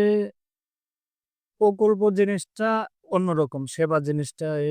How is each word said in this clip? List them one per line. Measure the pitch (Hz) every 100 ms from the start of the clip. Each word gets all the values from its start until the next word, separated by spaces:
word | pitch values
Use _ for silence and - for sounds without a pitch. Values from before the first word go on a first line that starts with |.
| 208 208 202 - _ _ _ _ _ _ _ _ _ _ _ -
প্রকল্প | 208 196 214 202 214 190
জিনিসটা | 202 196 - - 220 220 214 _ - 185
অন্যরকম, | 185 156 143 143 135
সেবা | - 160 156 147
জিনিসটা | 147 143 - 156 151 147